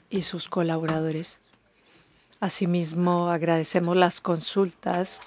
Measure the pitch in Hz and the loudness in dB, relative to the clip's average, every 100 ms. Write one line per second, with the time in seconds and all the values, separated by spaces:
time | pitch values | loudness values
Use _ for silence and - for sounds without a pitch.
0 | - 196 - 175 - 185 165 160 160 160 | -4 -6 -4 -6 -4 -2 0 0 -2 -2
1 | 160 156 175 - _ _ _ _ _ - | -2 -4 -8 -16 _ _ _ _ _ -20
2 | _ _ _ _ 190 - 180 175 160 165 | _ _ _ _ -4 -2 0 0 0 0
3 | 175 175 175 170 165 165 160 185 170 180 | 2 2 2 0 2 2 2 0 2 4
4 | 175 - - 165 - 196 190 - - 180 | 4 2 -2 -2 -2 0 0 -2 -2 -2
5 | 185 - | -2 -8